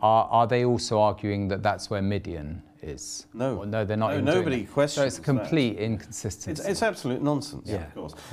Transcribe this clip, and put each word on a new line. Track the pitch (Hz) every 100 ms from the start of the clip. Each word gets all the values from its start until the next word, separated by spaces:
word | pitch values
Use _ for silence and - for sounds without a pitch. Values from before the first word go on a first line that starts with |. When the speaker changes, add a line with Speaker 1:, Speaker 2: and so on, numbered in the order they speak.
Speaker 1:
are, | 107 113 -
are | 117 117
they | 123 123
also | 117 - 107
arguing | 107 98 104 101 98
that | 98
that's | 104 95 -
where | 101
Midian | 98 101 101 82 73 82 - -
is? | 73 67 - - -
Speaker 2:
No. | 113 135 101
Speaker 1:
Or | 104
no, | 110 101
they're | 107
not | 110
Speaker 2:
No, | 101
Speaker 1:
even | 139
doing | 180
Speaker 2:
nobody | 165 123
Speaker 1:
that. | 98
Speaker 2:
questions | 143 147 151
Speaker 1:
So | 135
it's | -
Speaker 2:
that. |
Speaker 1:
complete | 147 127 - 160 120 95
inconsistency. | 110 107 - - 107 - - 151
Speaker 2:
It's, | 196
it's | 190
absolute | 220 180 131 127
nonsense, | 143 143 - 67 104
Speaker 1:
Yeah. | 98 76
Speaker 2:
of |
course. | - 76 - -